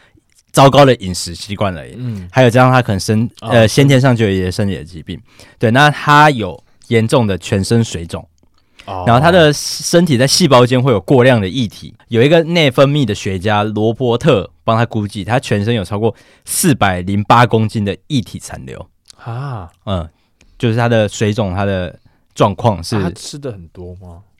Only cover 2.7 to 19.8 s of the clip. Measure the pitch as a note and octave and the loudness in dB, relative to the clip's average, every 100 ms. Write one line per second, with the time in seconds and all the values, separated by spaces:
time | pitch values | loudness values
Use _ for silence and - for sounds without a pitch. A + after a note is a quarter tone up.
2.7 | B2+ A#2 F#2+ - A2 A#2+ - - B2 A2 | 4 0 -2 -2 -2 -2 -6 0 2 4
3.7 | - C#3 C3+ C3 A#2 A2 F#2+ F#2 F2+ G2+ | 4 2 4 2 2 0 0 -2 -4 -4
4.7 | D#2 D2 E2+ D2 F2 - _ - _ A2+ | -6 -10 -16 -16 -16 -18 _ -20 _ 0
5.7 | B2+ D3 C#3 - D3 D3+ C3 F#2+ - _ | 4 2 2 2 4 4 2 -4 -10 _
6.7 | _ - A2+ A2+ C#3+ A2 F#2 - G#2 F#2+ | _ -2 0 2 2 0 -2 -4 -2 0
7.7 | A#2 A#2 - E2+ E2+ - _ _ _ _ | 0 0 -6 -10 -14 -14 _ _ _ _
8.7 | _ - F#2+ F2+ A#2+ E3 F3+ D#3 C#3+ - | _ -12 -4 2 2 4 4 4 2 -6
9.7 | - - E3+ F3 B2 C3+ - F3 B2+ B2 | -10 0 2 2 2 2 2 4 4 4
10.7 | B2+ C3 G#2+ - C3+ B2 A#2+ F#2+ A#2 G#2+ | 2 2 0 2 4 4 2 0 -4 -6
11.7 | - - - - A2+ C#3+ E3 D#3+ F3 D3 | -8 -20 -20 -4 0 4 2 2 0 2
12.7 | A#2+ C#3 D3 A#2+ G2 G#2+ F#2+ G2 G#2 G#2+ | 2 2 2 -2 -4 -6 -6 -2 -2 -2
13.7 | G#2+ A2 A2+ B2+ A#2+ D#3 A#2 - _ - | -2 -2 -2 -2 0 2 0 -2 _ -2
14.7 | A2+ A#2 A2+ G#2 G#2+ F#2+ B2 - G#2+ G2+ | 0 -2 -4 -6 -8 -4 -4 -2 -2 -2
15.7 | A#2+ F#2 G#2 A2 - _ _ - - F3+ | -4 -4 -4 -4 -4 _ _ -10 -2 0
16.7 | A2+ G2+ F2+ F2+ G2+ G#2 A#2+ A#2+ A2+ A2 | 2 0 -2 -4 -2 2 4 4 2 0
17.7 | A#2 G2+ F2+ - C#3+ F2+ - - C#2+ C2 | -2 -6 -6 -6 -6 -6 -10 -14 -16 -16
18.7 | - - _ _ _ - A#2 C#3+ A#2 E2+ | -18 -20 _ _ _ -14 -12 -10 -12 -14
19.7 | _ | _